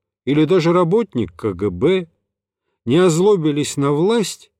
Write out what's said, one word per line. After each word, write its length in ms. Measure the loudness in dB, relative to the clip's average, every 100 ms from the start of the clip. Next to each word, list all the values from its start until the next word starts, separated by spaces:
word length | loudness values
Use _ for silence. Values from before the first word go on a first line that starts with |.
| _ _ -4
или 200 | 0 2
даже 280 | 2 2
работник 600 | 2 2 0 -2 -4 -6 -6
К 180 | -8
Г 180 | -4 -4
Б, 360 | -2 0 0 -4 _ _ _ _ _ _ _ -2
не 120 | 2
озлобились 800 | 2 2 2 2 0 -2 -4 -2
на 160 | -2
власть, 580 | 0 0 0 -2 -8 _ _